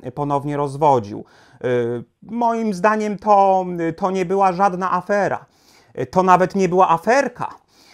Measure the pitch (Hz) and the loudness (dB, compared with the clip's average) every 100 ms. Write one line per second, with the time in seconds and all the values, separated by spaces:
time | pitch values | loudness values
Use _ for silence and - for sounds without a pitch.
0 | 131 123 143 143 143 143 147 139 151 135 | -10 -6 -4 -2 -2 -4 -4 0 2 2
1 | 101 107 - _ _ _ 123 123 117 120 | 0 -10 -14 _ _ _ -2 -2 -2 -6
2 | - _ 160 226 233 226 220 180 214 214 | -10 _ -12 -4 -2 0 -2 0 0 0
3 | 214 196 214 202 196 190 185 175 165 160 | -2 -4 2 4 4 2 -2 -4 -4 -2
4 | 196 190 175 196 196 175 202 180 185 180 | -4 -2 -2 0 0 2 0 0 -4 -4
5 | 175 202 180 127 - _ _ _ _ - | -2 -2 -2 -4 -10 _ _ _ _ -8
6 | 131 185 185 180 180 196 185 180 180 165 | -2 0 4 4 4 0 0 2 2 2
7 | 214 262 269 - 120 - _ _ _ | 2 2 0 -6 -12 -12 _ _ _